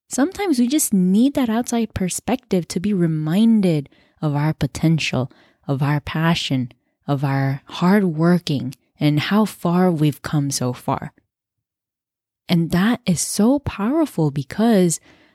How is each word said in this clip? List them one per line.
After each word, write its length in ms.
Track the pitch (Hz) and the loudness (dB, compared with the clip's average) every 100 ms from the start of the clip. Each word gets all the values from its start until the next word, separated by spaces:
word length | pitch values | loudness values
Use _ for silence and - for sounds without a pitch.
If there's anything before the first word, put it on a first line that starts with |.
| _ | _
Sometimes 500 | - 311 381 403 254 | -2 -2 -2 -2 0
we 100 | 240 | 2
just 260 | 302 - | 0 0
need 400 | 196 180 202 269 | 2 2 4 2
that 140 | 285 240 | 2 -2
outside 440 | 220 247 233 220 | -2 -2 -4 -4
perspective 760 | - 180 - - 254 _ 185 165 | -4 -4 -4 -4 -6 _ -2 -2
to 120 | 180 | -4
be 140 | 196 | -2
reminded 960 | 196 170 156 156 190 226 220 185 156 135 _ _ _ | 0 0 0 0 2 4 4 2 0 -4 _ _ _
of 120 | 156 143 | -4 0
our 180 | 156 | -2
potential, 760 | - 135 - 160 160 - 131 127 - _ _ - | -2 -4 0 2 2 0 -4 -4 -8 _ _ -6
of 160 | 135 | -2
our 180 | 143 147 | 0 -2
passion, 680 | - 156 165 170 - 131 120 - _ _ - | -4 -2 0 0 0 -2 -2 -10 _ _ -4
of 180 | 139 | -2
our 380 | 139 135 135 139 - | 0 0 -2 -4 -10
hard 380 | - 175 208 | -2 2 4
working, 720 | 185 151 170 175 - 139 127 - _ _ | 2 2 2 2 0 -4 -4 -10 _ _
and 200 | 151 147 | 0 0
how 240 | - 202 | 0 0
far 460 | 208 - 175 175 185 | 0 -2 0 2 2
we've 320 | 160 151 131 | 2 0 0
come 300 | - 151 139 | -4 -2 -2
so 200 | 131 123 | -2 -4
far. 400 | 123 - - 151 - _ _ _ _ _ _ _ _ _ _ _ _ - | -6 -6 -6 -8 -16 _ _ _ _ _ _ _ _ _ _ _ _ -2
And 220 | 175 165 | 0 0
that 300 | 175 214 240 | 0 0 0
is 160 | - 165 | -2 -2
so 380 | - - 220 285 | -2 0 2 2
powerful 720 | - - 208 320 294 - 151 | -2 -6 -2 0 0 0 -2
because 720 | 143 - - 233 208 180 - - _ _ | -2 -6 -2 2 4 2 0 -10 _ _